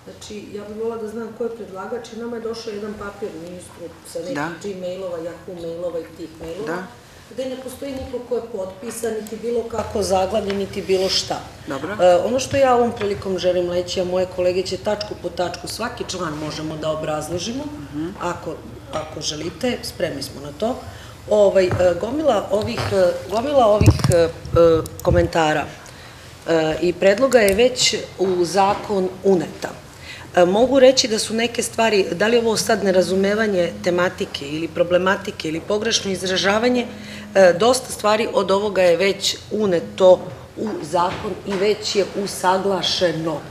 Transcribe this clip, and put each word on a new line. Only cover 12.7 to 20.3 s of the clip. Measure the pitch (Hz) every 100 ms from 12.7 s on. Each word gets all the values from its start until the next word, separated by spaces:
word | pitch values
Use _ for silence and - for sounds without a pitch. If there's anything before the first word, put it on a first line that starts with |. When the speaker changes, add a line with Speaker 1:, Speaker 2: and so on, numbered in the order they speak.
| 240
Speaker 1:
ovom | 233
prilikom | - 202 196 196 185
želim | 175 180 175
reći, | 175 175 -
a | 180
moje | 185 185 -
kolege | 180 180
će | 190 185
tačku | - 208 - -
po | 180
tačku, | - 175 - 170
svaki | - 226 - 185
član | 185 175 151
možemo | 156 156 156 156
da | 156
obrazložimo, | 156 156 151 147 175 214 247
Speaker 2:
Mhm. | 294 - 139 147 165 202
Speaker 1:
ako, | 175 170 175 151 - - -
ako | 156 156 160
želite, | 147 151 165 - 247 233
spremni | - - 170 143
smo | 131